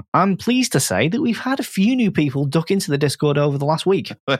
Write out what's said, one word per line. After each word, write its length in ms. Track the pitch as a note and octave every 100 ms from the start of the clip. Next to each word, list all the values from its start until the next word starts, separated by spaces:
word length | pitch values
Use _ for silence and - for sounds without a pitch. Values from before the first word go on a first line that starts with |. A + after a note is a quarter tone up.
| -
I'm 240 | D3 F#3+ F3+
pleased 340 | - B3 A#3+
to 60 | C3+
say 280 | - F#2 C#3+
that 140 | A3+
we've 180 | A#3 G#3+
had 200 | B3+ C#4
a 40 |
few 320 | B3 - G3+ C4
new 160 | A3
people 340 | G3 D3 C#3 C#3+
duck 260 | E3 D#3+
into 180 | G3 F3
the 60 | C#3+
Discord 400 | C#3+ - D3 C#3+
over 200 | C#3+ C#3
the 60 | C#3+
last 200 | D#3+ F3+
week. 260 | F#3+ - - - C3+